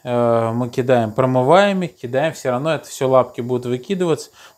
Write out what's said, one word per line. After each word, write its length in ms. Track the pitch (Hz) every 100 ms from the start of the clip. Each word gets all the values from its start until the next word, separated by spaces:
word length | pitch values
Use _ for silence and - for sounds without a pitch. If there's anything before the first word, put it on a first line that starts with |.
э, 500 | 131 120 120 117 113
мы 180 | 117 123
кидаем, 420 | 120 120 127 113
промываем 680 | 110 131 127 127 175 202 190
их, 140 | 175 -
кидаем, 360 | 123 131 156
все 180 | - -
равно 240 | 123 151
это 140 | 151 -
все 180 | - 131
лапки 340 | 131 123 -
будут 240 | 120 123 123
выкидываться, 640 | 123 123 196 180 151 - _ -